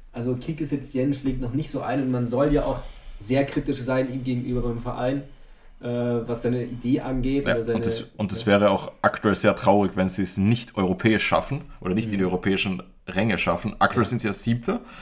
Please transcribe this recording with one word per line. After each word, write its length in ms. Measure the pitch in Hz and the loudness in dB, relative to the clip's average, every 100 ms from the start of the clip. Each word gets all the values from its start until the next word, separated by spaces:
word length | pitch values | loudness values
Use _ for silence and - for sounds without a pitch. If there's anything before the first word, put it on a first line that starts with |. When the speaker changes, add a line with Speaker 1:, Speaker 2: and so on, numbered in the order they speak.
| - | -14
Speaker 1:
Also 220 | - 120 123 | -6 -4 -4
Quique 280 | - 156 | -4 -6
Setién 480 | 151 143 - 131 135 | -4 -4 -4 -2 0
schlägt 280 | 131 135 127 | 0 -2 -2
noch 120 | 123 | -2
nicht 180 | 135 156 | -4 -4
so 120 | 135 | -4
ein 180 | - 131 | -4 -2
und 80 | 131 | 0
man 140 | 123 | 0
soll 280 | 120 123 147 | 0 2 4
ja 120 | 143 | 2
auch 160 | - 127 - - - - | 2 -4 -8 -14 -16 -12
sehr 260 | - 135 | 0 0
kritisch 360 | 139 - 147 131 | 0 -2 -2 -4
sein 280 | 123 131 131 | -2 0 0
ihm 120 | 131 | -4
gegenüber 380 | 127 123 123 123 | -4 -2 -2 -2
beim 160 | 120 117 | -2 -4
Verein, 440 | 123 - 127 143 143 - - - - - | -6 -2 -2 -2 -6 -14 -20 -20 -20 -12
äh, 60 | 123 | -6
was 560 | 120 120 120 113 120 | -2 0 -2 -2 -2
seine 220 | 120 123 | 0 -2
Idee 360 | 120 120 120 147 | -4 -4 0 0
angeht 460 | 131 131 127 139 135 | 0 -2 0 0 0
Speaker 2:
Ja, 60 | |
Speaker 1:
oder 80 | - | 0
seine 140 | 113 113 | 0 0
Speaker 2:
und 100 | 113 | 0
das, 140 | 113 - - | -2 -6 -4
und 160 | 104 | -2
das 80 | 95 | 0
Speaker 1:
ja. 60 | - | 4
Speaker 2:
wäre 240 | 101 101 | 6 6
auch 200 | 98 - - | 4 0 0
aktuell 340 | - - 107 95 | 0 2 2 4
sehr 180 | 107 | 4
traurig, 380 | 98 - 104 95 | 4 4 4 4
wenn 140 | 92 92 | 2 0
sie 140 | 92 | 0
es 120 | 95 - | -2 2
nicht 380 | 98 117 - - | 2 2 0 -2
europäisch 480 | 92 92 113 107 | 0 2 4 4
schaffen 360 | - 82 - 143 - - | 2 0 0 -6 -8 -8
oder 140 | 92 | -2
nicht 120 | 95 113 | 0 0
in 60 | |
die 120 | 101 | 0
Speaker 1:
Mhm. 60 | 92 | 0
Speaker 2:
europäischen 520 | 90 101 95 101 92 - - - | 0 0 0 0 -4 -8 -16 -8
Ränge 320 | 92 113 90 | -2 0 2
schaffen. 380 | - 87 110 - | 0 -2 -2 0
Aktuell 240 | 143 127 | 2 2
Speaker 1:
Ja. 40 | 110 | 0
Speaker 2:
sind 120 | 120 | 0
sie 40 | 110 | -2
ja 60 | |
Siebter. 460 | 98 - 120 120 233 - - | -2 0 0 -2 -6 -6 -18